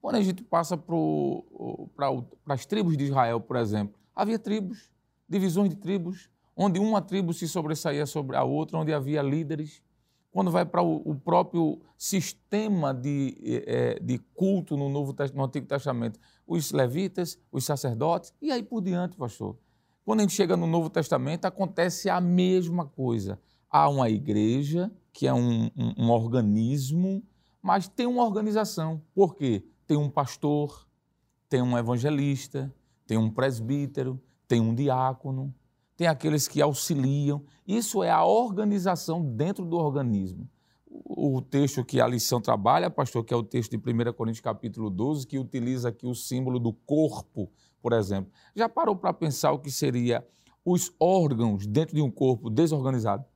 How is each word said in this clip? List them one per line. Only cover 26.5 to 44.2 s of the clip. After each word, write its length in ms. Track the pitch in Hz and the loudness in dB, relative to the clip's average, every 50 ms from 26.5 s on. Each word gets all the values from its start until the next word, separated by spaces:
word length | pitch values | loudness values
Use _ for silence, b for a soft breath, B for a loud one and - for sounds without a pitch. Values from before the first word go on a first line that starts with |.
| 104 107 113 120 139 147 131 131 151 170 180 190 190 196 - _ _ _ _ _ _ _ | 2 2 2 0 0 -2 -2 -2 0 0 0 0 -2 -4 -8 _ _ _ _ _ _ _
mas 280 | - - - 196 180 - | -2 0 0 0 0 -4
tem 180 | _ - 240 | _ -2 -2
uma 180 | 247 247 247 247 | 0 2 2 2
organização. 800 | 226 196 214 208 214 208 220 214 214 - - 160 160 160 156 - _ _ | 2 2 0 -2 0 0 0 0 0 -2 -4 -4 -4 -4 -6 -8 _ _
Por 220 | 185 196 170 - | 4 4 4 4
quê? 300 | - 147 131 113 98 - - _ _ _ | -2 0 0 0 0 -2 -8 _ _ _
Tem 120 | _ 156 | _ 2
um 120 | 147 147 143 | 2 2 0
pastor, 800 | 139 - 139 131 - - - 147 147 147 147 143 - - _ _ _ _ _ _ _ _ _ _ _ _ _ _ | 0 -2 -2 -2 -6 -4 -2 0 0 0 0 -4 -6 -14 _ _ _ _ _ _ _ _ _ _ _ _ _ _
tem 120 | - 131 | 0 0
um 160 | 123 123 123 | 2 2 0
evangelista, 960 | 120 117 113 123 120 117 147 147 139 139 143 139 131 - - - 139 135 135 - _ _ _ _ _ _ | 0 0 0 -2 0 0 0 0 0 0 0 -2 -2 -6 -10 -10 -8 -8 -8 -12 _ _ _ _ _ _
tem 140 | - 110 113 | -2 0 2
um 120 | 110 110 | 2 0
presbítero, 920 | 110 127 127 139 127 113 113 113 139 143 143 131 135 - 131 131 131 127 b b b b _ | 0 0 0 0 0 -2 -4 -2 -2 -2 -2 -4 -4 -4 -4 -4 -6 -8 b b b b _
tem 140 | _ 123 117 | _ 2 4
um 140 | 113 113 113 | 4 2 2
diácono, 800 | 117 143 143 127 127 131 131 131 - - 139 131 131 135 139 131 _ _ _ _ _ _ _ _ | 2 2 2 2 2 2 0 -2 -4 -8 -8 -6 -6 -6 -8 -10 _ _ _ _ _ _ _ _
tem 100 | _ 170 | _ 0
aqueles 420 | 170 156 127 - 156 151 151 131 - | 0 0 2 0 0 2 2 0 0
que 140 | - 147 143 | 2 4 4
auxiliam. 840 | 147 143 - - - 170 139 131 135 139 143 143 139 147 147 143 b b b b | 4 4 0 -2 0 0 2 2 2 2 2 2 0 -2 -2 -6 b b b b
Isso 360 | - 190 233 226 - - 196 180 | -2 -2 -2 -2 0 0 0 2
é 80 | 175 | 4
a 140 | 170 160 165 | 4 4 6
organização 960 | 175 196 220 247 233 196 180 214 208 208 202 175 190 180 - - - 160 175 165 | 6 6 4 4 2 -2 0 0 2 0 2 2 0 0 0 -2 -4 -2 -2 -2
dentro 440 | 139 117 110 143 175 202 - 185 | -2 0 0 -2 -2 -2 -4 -4
do 100 | 165 160 | -2 0
organismo. 720 | 170 160 147 135 143 135 123 110 101 95 92 90 90 - - _ _ _ _ _ _ _ | 0 0 0 0 0 0 0 0 0 0 -2 -6 -10 -14 -14 _ _ _ _ _ _ _
O, 500 | _ - - - - - - - 147 135 | _ -20 -18 -12 -10 -4 -2 0 0 0
o 60 | 127 123 | 0 -4
texto 420 | - - 139 143 135 - - 120 | 0 2 2 2 2 0 -2 -4
que 160 | - - 127 | 0 2 2
a 60 | 120 | 2
lição 340 | 117 123 117 - - 131 123 | 2 2 0 0 0 0 0
trabalha, 480 | 107 - 117 107 98 113 139 165 175 180 | 2 2 0 2 4 2 2 4 2 0
pastor, 340 | - - 139 120 - 120 110 | -2 -2 -4 -2 -2 -4 -2
que 120 | - 123 | 0 -2
é 20 | |
o 60 | 120 110 | -2 -2
texto 300 | - - 120 113 - - | -2 -2 -4 -4 -2 -6
de 60 | 110 | -6
primeira 320 | - 127 117 113 120 120 | -4 -2 0 0 0 -2
Coríntios 300 | 113 - | -2 -4